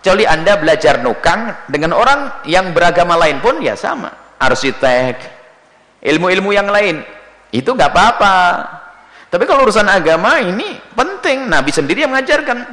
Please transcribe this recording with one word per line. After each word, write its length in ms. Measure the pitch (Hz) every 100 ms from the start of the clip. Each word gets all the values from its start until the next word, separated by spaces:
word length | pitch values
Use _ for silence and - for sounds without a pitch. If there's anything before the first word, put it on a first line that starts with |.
Kecuali 240 | 185 196 214
Anda 320 | 156 165 202
belajar 400 | 151 151 151 139
nukang 640 | 123 110 165 185 226 - -
dengan 240 | 147 160 170
orang 480 | 240 285 277 -
yang 320 | - 170 185 170
beragama 400 | 175 170 175 170
lain 240 | 165 139
pun, 240 | 214 294
ya 80 | 160
sama. 400 | 104 - - - - - _
Arsitek, 800 | 135 123 135 120 135 123 127 120 - - - _ _ _ _ _
ilmu-ilmu 480 | - 156 180 185 196
yang 160 | 202 202
lain, 320 | 208 208 156 - - - - _ 117
itu 160 | 131
nggak 160 | 254 147
apa-apa. 480 | 165 208 233 202 185 180 165 - - - - - - -
Tapi 160 | 175 269
kalau 160 | 285
urusan 240 | 254 208 208
agama 560 | 196 156 165 208 311
ini 320 | 202 190 403 - -
penting, 560 | - 285 392 359 269 254
Nabi 240 | 156 139
sendiri 320 | 147 147 247
yang 80 | 294
mengajarkan. 560 | 262 262 294 285 240 247